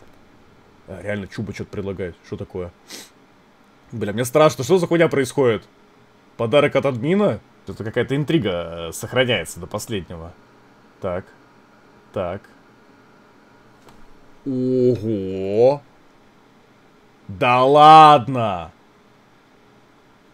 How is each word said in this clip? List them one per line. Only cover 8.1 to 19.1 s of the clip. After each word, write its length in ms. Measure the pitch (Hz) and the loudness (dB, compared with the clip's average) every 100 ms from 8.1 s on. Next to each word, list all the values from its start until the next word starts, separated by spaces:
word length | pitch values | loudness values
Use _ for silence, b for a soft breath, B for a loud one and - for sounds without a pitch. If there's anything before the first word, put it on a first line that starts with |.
| 139 | -4
интрига, 720 | 143 165 104 87 85 85 82 | -2 -2 -2 -4 -8 -10 -12
э, 20 | |
сохраняется 680 | 82 110 123 127 107 80 - | -12 -6 -4 -2 -4 -6 -14
до 60 | 85 | -12
последнего. 680 | 107 - 107 82 85 82 - _ _ _ _ _ _ | -12 -10 -10 -10 -16 -18 -20 _ _ _ _ _ _
Так. 240 | 98 90 - - _ _ _ _ _ _ _ | -10 -8 -10 -20 _ _ _ _ _ _ _
Так. 280 | - 90 98 - - _ _ _ _ _ _ _ _ _ _ _ _ - - - - - - 143 | -10 -8 -10 -14 -20 _ _ _ _ _ _ _ _ _ _ _ _ -20 -20 -20 -20 -20 -16 -8
Ого! 1400 | 127 127 127 123 113 110 104 95 95 95 104 123 143 - _ _ _ _ _ _ _ _ _ _ _ _ _ - | -4 -2 0 2 0 -2 -4 -6 -6 -4 2 2 2 -6 _ _ _ _ _ _ _ _ _ _ _ _ _ -18
Да 360 | 95 127 123 | -4 2 4
ладно! 1080 | 131 147 151 156 151 147 113 131 113 90 78 - _ _ _ | 4 8 10 12 10 8 2 -4 -4 -4 -10 -18 _ _ _